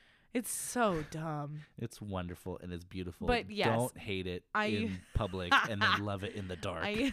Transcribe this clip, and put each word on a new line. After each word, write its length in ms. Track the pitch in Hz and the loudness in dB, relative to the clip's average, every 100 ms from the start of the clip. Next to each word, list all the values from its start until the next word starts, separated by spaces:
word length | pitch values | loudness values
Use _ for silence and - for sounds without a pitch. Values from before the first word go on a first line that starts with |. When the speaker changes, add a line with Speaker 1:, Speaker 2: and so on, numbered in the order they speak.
| - - _ | -18 -20 _
Speaker 1:
It's 180 | 254 - | -2 -2
so 500 | - - 247 226 165 151 | -4 -2 2 4 2 -2
dumb. 520 | 156 160 151 147 151 151 - | -4 -4 -4 -4 -8 -12 -8
Speaker 2:
It's 240 | 117 - | -8 -6
wonderful 600 | 104 95 90 87 92 87 | -4 -2 -2 -6 -6 -6
and 100 | 90 | -6
it's 120 | 87 | -6
beautiful. 420 | 90 92 90 - 214 | -6 -6 -6 -2 2
Speaker 1:
But 240 | 240 95 | 2 0
yes, 160 | 208 180 113 | 0 4 4
Speaker 2:
Don't 220 | 123 - | 2 -2
hate 300 | 117 95 90 | -4 -2 0
it 160 | 87 - | -4 -2
Speaker 1:
I 120 | 208 214 | 0 2
Speaker 2:
in 340 | 107 113 180 - | 2 0 -2 0
Speaker 1:
<laughs> 80 | |
Speaker 2:
public 380 | - 208 180 90 269 175 | 0 2 0 4 4 4
and 140 | 101 | 2
then 220 | 107 107 | 4 4
love 180 | 101 98 | 2 -2
it 140 | 98 - | -4 -4
in 100 | 92 | -4
the 80 | |
dark. 300 | 90 98 85 | -4 -4 -2
Speaker 1:
I 280 | 202 214 269 | -2 0 0